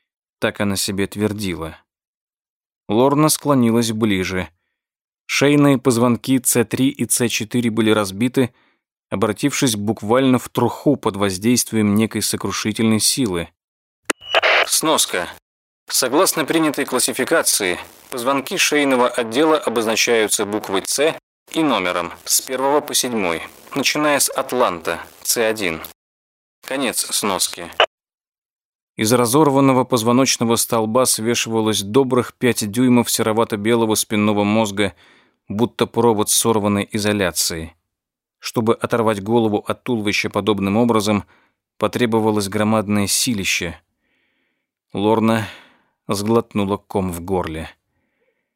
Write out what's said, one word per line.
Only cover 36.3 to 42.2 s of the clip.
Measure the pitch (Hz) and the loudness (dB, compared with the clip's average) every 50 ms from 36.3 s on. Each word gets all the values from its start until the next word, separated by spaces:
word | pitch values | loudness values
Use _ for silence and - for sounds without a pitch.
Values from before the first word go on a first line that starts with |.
| - - - 117 110 107 101 104 101 101 98 - | 0 0 2 2 0 2 0 0 0 0 -2 -4
изоляции. | - 110 101 107 104 104 98 87 82 - - - 87 80 80 78 - _ _ _ _ _ _ _ _ _ _ _ _ _ | -6 -4 -2 0 0 0 0 -2 -2 -2 -4 -4 -4 -8 -10 -12 -14 _ _ _ _ _ _ _ _ _ _ _ _ _
Чтобы | - - - 127 113 110 113 | -14 -6 -4 -2 0 0 0
оторвать | - - 110 - 117 113 110 110 101 | 0 0 -2 -2 0 0 0 0 -2
голову | 98 107 113 120 113 110 104 104 - | -2 0 2 2 2 2 0 0 -2
от | - 107 - _ | -4 -8 -6 _
туловища | - 123 110 104 104 95 - - 101 | -4 -4 -2 -2 -2 -2 -2 -4 -2
подобным | - 104 95 107 107 98 95 98 98 | -4 -2 0 0 0 0 0 0 2
образом, | 110 123 117 113 110 98 104 107 101 - - _ _ _ _ _ _ _ _ _ _ | 2 2 4 2 2 2 2 0 0 -2 -6 _ _ _ _ _ _ _ _ _ _
потребовалось | - 104 - 113 120 113 110 113 | -4 -2 0 0 0 2 2 2